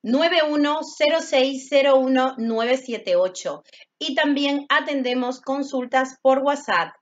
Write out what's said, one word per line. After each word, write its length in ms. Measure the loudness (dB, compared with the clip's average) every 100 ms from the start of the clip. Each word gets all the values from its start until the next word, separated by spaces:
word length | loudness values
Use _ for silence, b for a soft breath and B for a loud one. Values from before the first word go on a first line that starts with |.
nueve 380 | 0 0 2 2 2
uno 340 | 2 0 -2
cero 340 | -6 0 2 2
seis 440 | 0 0 2 -2 0
cero 280 | 2 4 4
uno 380 | 4 2 0 -2
nueve 400 | -4 -2 0 -2
siete 380 | -2 -8 0 0
ocho 480 | 0 -2 -10 -10 B B B _
y 160 | -4
también 540 | 0 0 0 0 -2 0
atendemos 720 | -2 0 -4 -2 -2 -4 -6
consultas 760 | -6 -6 -4 -6 -2 0 -2 0
por 220 | 2 2
WhatsApp 500 | 0 -2 -2 -2 -2 -10